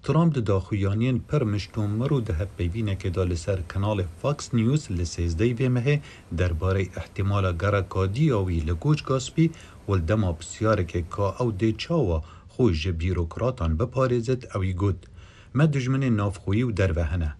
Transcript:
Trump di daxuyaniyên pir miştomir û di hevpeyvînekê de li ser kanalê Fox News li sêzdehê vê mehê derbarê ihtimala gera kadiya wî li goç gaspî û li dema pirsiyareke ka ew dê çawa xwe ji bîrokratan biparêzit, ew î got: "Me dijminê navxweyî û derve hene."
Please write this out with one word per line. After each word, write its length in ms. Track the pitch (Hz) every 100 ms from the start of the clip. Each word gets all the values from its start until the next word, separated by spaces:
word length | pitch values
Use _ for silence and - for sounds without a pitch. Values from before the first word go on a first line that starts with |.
Trump 320 | - 151 170 135
di 120 | 107
daxuyaniyên 720 | 95 - 107 98 104 123 123 -
pir 120 | 151
miştomir 680 | 113 104 - - 104 104 131
û 180 | 143 107
di 60 | 80
hevpeyvînekê 760 | 98 - 87 101 107 95 98 87
de 140 | 90
li 80 | 87
ser 220 | - 95 87
kanalê 360 | 95 101 101 92 -
Fox 320 | 135 147 -
News 380 | 120 113 151 -
li 100 | 87
sêzdehê 560 | 85 - 85 82 117 120
vê 80 | 131 123
mehê 240 | 117 147 - - - 85
derbarê 440 | 90 82 90 95
ihtimala 720 | 90 - - - 98 101 95
gera 380 | 87 98 104 90
kadiya 500 | 98 95 104 156 110 92
wî 200 | 85 78
li 40 |
goç 300 | 85 143 151
gaspî 480 | - 131 - - 160 - - - -
û 100 | 98
li 100 | 80
dema 300 | 107 98 80
pirsiyareke 680 | - - 107 104 85 90 82
ka 260 | - 101 -
ew 100 | 123 98
dê 180 | 110 107
çawa 460 | - 165 110 80 - - -
xwe 200 | - 123
ji 260 | 80 82 82
bîrokratan 720 | 87 87 82 - 120 127 82 80
biparêzit, 600 | 82 92 131 123 117 131 - 104
ew 80 | 92
î 20 | 90
got: 240 | 101 92 - - - - -
"Me 100 | 127
dijminê 540 | 160 139 123 135 135 107
navxweyî 460 | 101 98 - 101 127
û 120 | 104
derve 260 | 95 80
hene." 280 | 80 87 78 -